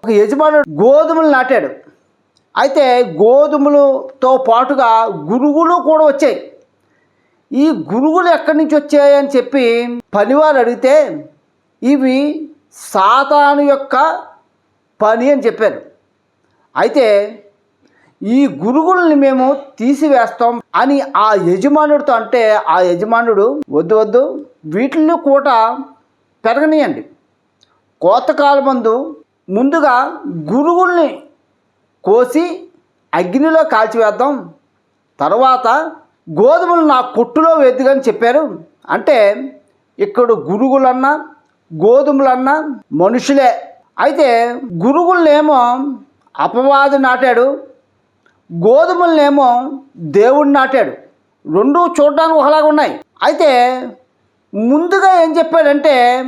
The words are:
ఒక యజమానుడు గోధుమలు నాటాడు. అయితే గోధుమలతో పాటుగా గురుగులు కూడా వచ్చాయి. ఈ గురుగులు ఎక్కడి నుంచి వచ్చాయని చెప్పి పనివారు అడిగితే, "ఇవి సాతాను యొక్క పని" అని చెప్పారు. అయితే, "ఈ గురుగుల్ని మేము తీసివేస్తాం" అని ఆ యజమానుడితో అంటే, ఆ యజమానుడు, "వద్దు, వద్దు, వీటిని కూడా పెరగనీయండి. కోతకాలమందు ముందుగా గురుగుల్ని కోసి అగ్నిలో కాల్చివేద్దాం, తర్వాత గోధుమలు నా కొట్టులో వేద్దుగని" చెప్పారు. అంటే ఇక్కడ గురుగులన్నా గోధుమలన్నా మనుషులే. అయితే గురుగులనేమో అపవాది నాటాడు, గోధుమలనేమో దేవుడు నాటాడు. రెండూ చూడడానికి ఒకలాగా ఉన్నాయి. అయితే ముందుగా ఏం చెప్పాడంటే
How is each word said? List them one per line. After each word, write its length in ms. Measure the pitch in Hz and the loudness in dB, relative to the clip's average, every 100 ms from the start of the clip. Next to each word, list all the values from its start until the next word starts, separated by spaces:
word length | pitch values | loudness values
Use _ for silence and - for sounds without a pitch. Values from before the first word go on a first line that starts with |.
ఒక 60 | 214 | -2
యజమానుడు 600 | 208 208 - 208 202 175 | 0 0 0 2 2 0
గోధుమలు 580 | 147 226 294 320 320 320 | 0 4 4 2 0 2
నాటాడు. 420 | 262 254 233 143 - - _ _ _ _ _ _ - | 2 0 -2 -2 -10 -20 _ _ _ _ _ _ -4
అయితే 600 | 277 285 262 247 226 160 | -2 0 2 2 0 0
గోధుమలతో 1120 | 220 269 294 294 285 285 277 269 - - 254 262 | 4 4 2 0 2 4 2 0 -8 -4 0 0
పాటుగా 680 | 240 226 254 269 233 226 | 2 0 0 0 2 2
గురుగులు 720 | 226 170 147 240 294 294 330 349 | 0 -6 -6 -2 0 0 0 0
కూడా 300 | 302 311 302 | 2 2 2
వచ్చాయి. 460 | 277 285 190 - - _ _ _ _ _ _ _ _ _ | 2 -2 -2 -10 -20 _ _ _ _ _ _ _ _ _
ఈ 180 | 262 311 | -2 0
గురుగులు 600 | 214 139 220 302 349 349 | -2 -4 -2 0 0 0
ఎక్కడి 280 | 311 - 302 | 0 0 -2
నుంచి 180 | 311 294 | 0 -2
వచ్చాయని 520 | 294 294 285 285 277 | 0 2 4 2 2
చెప్పి 720 | 269 247 277 233 233 240 240 - 202 | -2 -2 -2 0 -2 -4 -10 -6 -2
పనివారు 420 | 202 285 311 277 | 0 2 2 2
అడిగితే, 720 | 240 240 262 302 262 151 - _ _ _ _ _ | 0 -2 2 2 0 -6 -16 _ _ _ _ _
"ఇవి 640 | 240 285 262 262 294 311 302 - _ | -2 0 0 0 -2 -6 -12 -18 _
సాతాను 880 | - - 202 196 254 277 294 285 285 | -20 -6 0 2 2 2 2 2 2
యొక్క 580 | 285 277 277 262 311 339 - _ _ _ _ _ _ - | 0 -2 -2 -2 0 -2 -12 _ _ _ _ _ _ -4
పని" 300 | 214 233 262 | -2 0 0
అని 100 | 277 | 0
చెప్పారు. 400 | 233 - 214 - - _ _ _ _ _ _ _ _ 131 | -2 -2 -4 -4 -12 _ _ _ _ _ _ _ _ -4
అయితే, 640 | 220 294 226 202 208 233 _ _ _ _ _ _ _ _ | 0 0 2 0 -2 -10 _ _ _ _ _ _ _ _
"ఈ 240 | 196 254 277 | -2 0 0
గురుగుల్ని 680 | 165 202 277 330 359 339 294 | -2 -4 -2 0 0 2 2
మేము 420 | 277 262 262 277 - - | 2 2 0 -2 -8 -6
తీసివేస్తాం" 800 | 240 277 302 269 226 - 240 240 - 170 | -4 -2 0 0 0 -2 -2 -2 -6 -2
అని 260 | 262 277 - 185 | 0 0 -2 0
ఆ 160 | 214 | 0
యజమానుడితో 800 | 208 170 185 269 302 302 294 277 | 0 0 0 0 2 2 0 0
అంటే, 460 | 233 208 247 220 214 - | -2 -2 0 2 0 0
ఆ 120 | 175 | 0
యజమానుడు, 800 | 180 175 214 226 233 196 220 294 - | 0 -2 -2 0 0 0 0 -2 -4
"వద్దు, 240 | 151 165 214 | -4 0 0
వద్దు, 500 | 220 240 285 - - _ 156 | 2 0 -2 -6 -16 _ -8
వీటిని 520 | 185 269 320 311 339 | -4 -4 0 0 0
కూడా 600 | 277 277 277 233 226 254 269 _ _ _ _ _ 226 | 0 0 2 0 0 -4 -12 _ _ _ _ _ -4
పెరగనీయండి. 600 | 247 311 311 247 120 - _ _ _ _ _ _ _ _ _ | 0 0 0 -2 -6 -14 _ _ _ _ _ _ _ _ _
కోతకాలమందు 1120 | 170 233 247 294 285 277 269 254 220 240 320 294 _ _ - | -2 -2 -2 -2 0 0 -2 -2 -2 -4 -6 -14 _ _ -8
ముందుగా 680 | 196 269 330 285 247 277 330 294 | -4 -2 0 0 0 -2 -8 -12
గురుగుల్ని 960 | 175 151 240 311 349 359 349 285 - - _ _ _ _ _ _ _ | -12 -4 -2 0 0 0 0 -2 -4 -20 _ _ _ _ _ _ _
కోసి 640 | 185 226 247 302 349 359 - _ _ _ _ | 0 0 0 -2 -4 -8 -16 _ _ _ _
అగ్నిలో 500 | 160 185 247 311 320 | -6 -2 -2 0 0
కాల్చివేద్దాం, 880 | 320 220 220 226 214 208 277 262 170 - _ _ _ _ _ - | 0 0 -2 0 -2 0 -4 -4 -10 -20 _ _ _ _ _ -6
తర్వాత 480 | 147 214 262 254 226 277 320 - _ _ - | -2 0 2 0 0 -2 -4 -12 _ _ -8
గోధుమలు 540 | 156 240 339 349 339 302 | 0 2 2 0 0 2
నా 160 | 262 | 0
కొట్టులో 520 | 254 - 240 311 330 | -2 -4 -2 0 2
వేద్దుగని" 460 | 320 262 254 262 277 | 2 2 2 0 0
చెప్పారు. 600 | 247 175 233 277 294 165 - _ - | -2 -2 0 0 -2 -8 -18 _ -8
అంటే 600 | - 269 254 202 220 269 - _ _ _ - | -4 0 2 2 0 -8 -16 _ _ _ -8
ఇక్కడ 320 | 202 240 233 | -4 0 0
గురుగులన్నా 960 | 208 131 202 262 269 262 254 269 311 320 _ _ _ _ | 0 -2 -2 0 2 2 0 -2 -2 -8 _ _ _ _
గోధుమలన్నా 1000 | 160 208 262 285 277 269 254 262 302 311 226 - | -2 2 2 2 0 0 0 0 -2 -4 -12 -8
మనుషులే. 840 | - 208 240 - 277 233 - - - _ - | -2 0 0 0 2 0 -2 -8 -20 _ -4
అయితే 560 | 269 285 277 233 233 247 254 | -2 0 2 2 0 -6 -10
గురుగులనేమో 1120 | 165 220 294 349 359 311 294 302 269 240 254 285 233 - _ _ - | -4 0 2 2 2 2 2 2 2 0 -2 -6 -10 -16 _ _ -6
అపవాది 600 | 151 233 269 277 277 277 | -4 0 2 2 2 2
నాటాడు, 600 | 262 254 254 233 262 285 - _ _ _ _ _ _ _ - | 0 0 0 2 0 -2 -10 _ _ _ _ _ _ _ -14
గోధుమలనేమో 1160 | 170 196 269 349 349 339 311 285 285 262 240 269 269 - - | -2 2 2 2 0 0 2 2 2 2 0 -4 -12 -18 -16
దేవుడు 500 | 160 196 233 285 285 | -2 2 2 2 2
నాటాడు. 440 | 277 262 269 196 - - _ _ _ - 170 | 2 0 0 -2 -8 -20 _ _ _ -4 -2
రెండూ 300 | 254 330 349 | 0 0 0
చూడడానికి 520 | 302 294 285 320 311 | 2 0 2 0 2
ఒకలాగా 280 | 285 311 302 | 2 2 2
ఉన్నాయి. 320 | 302 262 - - _ | 2 -2 -6 -18 _
అయితే 580 | 269 294 311 247 247 254 254 - _ _ _ _ _ 196 | -2 0 2 2 0 -2 -10 -16 _ _ _ _ _ -4
ముందుగా 680 | 233 294 349 381 381 370 | 0 0 0 0 2 2
ఏం 140 | 320 311 | 2 0
చెప్పాడంటే 880 | 320 330 294 285 302 254 240 254 | 0 2 2 2 2 2 2 0